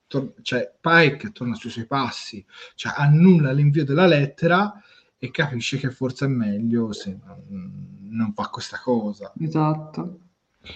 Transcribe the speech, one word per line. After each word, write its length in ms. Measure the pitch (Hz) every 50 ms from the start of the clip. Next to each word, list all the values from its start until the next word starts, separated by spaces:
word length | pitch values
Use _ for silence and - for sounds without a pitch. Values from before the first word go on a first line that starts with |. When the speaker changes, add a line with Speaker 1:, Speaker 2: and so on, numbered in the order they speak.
| _
Speaker 1:
tor-, 280 | - - 135 135 113 - -
cioè, 280 | - - 127 123 - - _ _
Pike 520 | - 165 165 165 160 139 - - - 104
torna 220 | - - 127 120 110
sui 160 | 107 - 117
suoi 160 | 113 113 113
passi, 580 | - 139 139 131 117 - - - - - 101 - _ - - - - _
cioè, 180 | - - 117 -
annulla 560 | 143 143 147 151 160 175 190 180 165 147 131
l'invio 320 | 131 147 147 143 143 165 147
della 220 | 135 139 165 190
lettera 640 | 175 156 143 139 143 - - 165 170 175 185 208 208 - - _ _ _ _ _ _ _ _
e 120 | - 120
capisce 460 | - - 147 139 120 117 113 - 143 139
che 120 | - 127
forse 340 | 120 - 131 123 - - 143
è 20 | 139
meglio 640 | 131 120 110 104 101 104 113 117 117 117 113 107
se 240 | 98 - - 98 95 - -
non, 840 | 92 90 90 95 101 98 95 92 95 95 98 92 92 98 101 98 104
non 220 | 113 113 113 104 104
fa 100 | - 104 -
questa 300 | - - - - - -
cosa. 500 | - 127 123 113 107 104 104 - - - - -
Speaker 2:
Esatto. 800 | 165 156 160 156 151 151 156 156 - - - 170 170 180 - - _ _ _ _ _ _ _ _ - - -